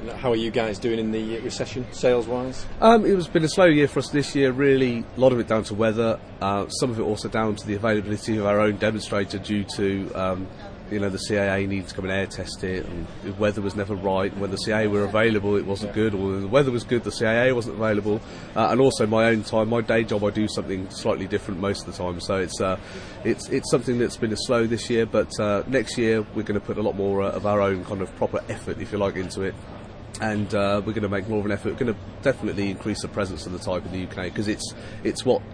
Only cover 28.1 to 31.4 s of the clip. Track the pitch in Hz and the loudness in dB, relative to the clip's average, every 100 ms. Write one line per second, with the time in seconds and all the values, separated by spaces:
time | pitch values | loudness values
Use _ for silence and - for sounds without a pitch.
28.1 | - - - - 107 - 87 95 101 98 | -2 -2 -2 -6 -8 -6 -8 -4 0 0
29.1 | 92 90 90 95 - - - - - - | 0 -6 -4 -6 -6 -14 -16 -16 -16 -14
30.1 | - 110 104 101 104 101 104 101 110 101 | -6 -2 -2 0 0 2 2 0 -2 -2
31.1 | 98 98 107 | -2 -2 -2